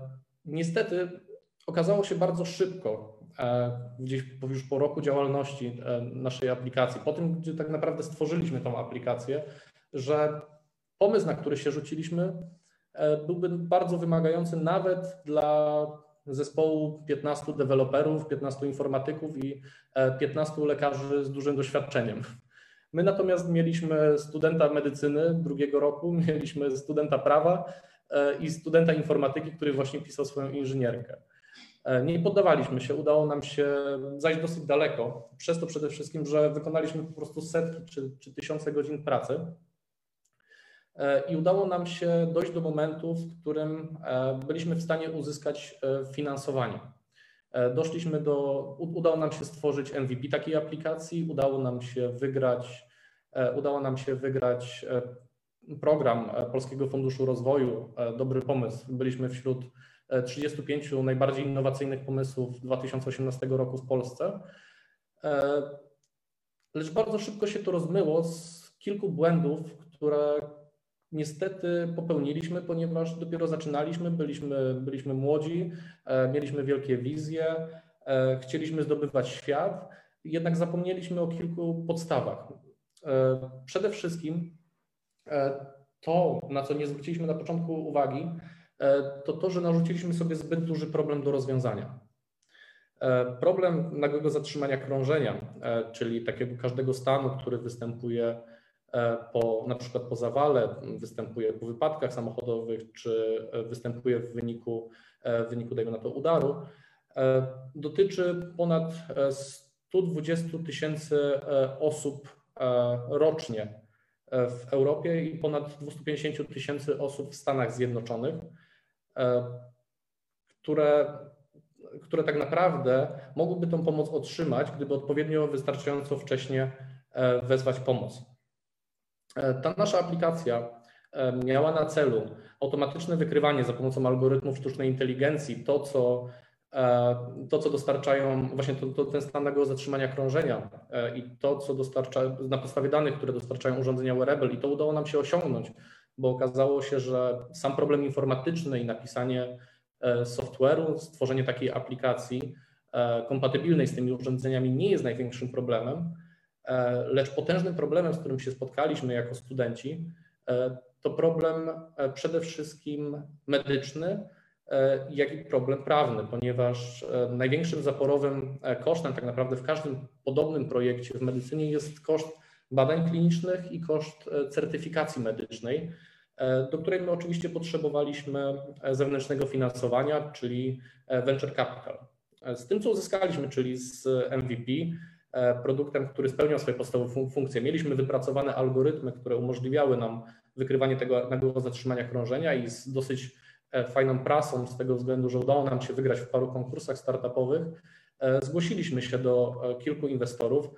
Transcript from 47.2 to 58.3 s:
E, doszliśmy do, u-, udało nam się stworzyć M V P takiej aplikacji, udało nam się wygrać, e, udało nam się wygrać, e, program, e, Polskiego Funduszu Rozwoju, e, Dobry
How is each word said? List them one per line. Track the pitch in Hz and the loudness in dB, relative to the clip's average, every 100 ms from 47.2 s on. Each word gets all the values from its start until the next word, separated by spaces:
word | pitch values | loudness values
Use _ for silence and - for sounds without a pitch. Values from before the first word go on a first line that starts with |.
| - _ _ | -20 _ _
E, | 127 123 | 0 2
doszliśmy | 135 160 170 165 151 | 2 0 -2 -2 0
do, | 147 143 139 139 135 - | 2 2 2 -2 -4 -8
u-, | 170 170 | -6 0
udało | 165 160 | 2 4
nam | 156 | 0
się | - - | -2 -8
stworzyć | - 147 139 135 143 | -4 0 0 -2 -4
M | 131 | -4
V | 123 | -4
P | 139 | -2
takiej | 143 160 156 | -2 0 0
aplikacji, | 151 156 160 165 - 170 160 | -2 -4 -4 -4 -4 -4 -2
udało | 135 139 135 | 0 2 2
nam | 131 123 | -2 -4
się | - 127 123 | -6 -4 -2
wygrać, | 123 135 135 131 120 - - - _ _ _ _ | -2 -2 2 2 2 -2 -14 -20 _ _ _ _
e, | 131 123 | -2 0
udało | 147 143 143 | 0 0 0
nam | 135 131 | -2 -2
się | 139 131 | -2 -2
wygrać, | 135 131 123 123 - - - | -2 0 2 0 -4 -10 -4
e, | 127 - - - _ _ _ - 147 | -2 -4 -10 -20 _ _ _ -16 -2
program, | 147 151 127 117 110 117 | 2 4 4 2 0 -4
e, | 120 | -2
Polskiego | 131 131 135 135 | -2 -4 -4 -2
Funduszu | 139 131 131 131 | 0 -2 0 0
Rozwoju, | 120 123 139 123 113 - - | 0 2 2 2 0 -6 -4
e, | 117 117 | -4 -2
Dobry | 131 | -2